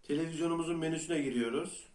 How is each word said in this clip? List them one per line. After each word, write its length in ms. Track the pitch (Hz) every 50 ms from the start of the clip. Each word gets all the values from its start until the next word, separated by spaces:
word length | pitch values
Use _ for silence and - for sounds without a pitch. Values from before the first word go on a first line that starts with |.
| -
Televizyonumuzun 720 | - 143 151 165 160 165 151 170 170 165 165 165 165 170
menüsüne 440 | 165 160 160 165 156 - - 170 151
giriyoruz. 680 | 139 135 120 120 117 117 123 147 170 190 - - - - -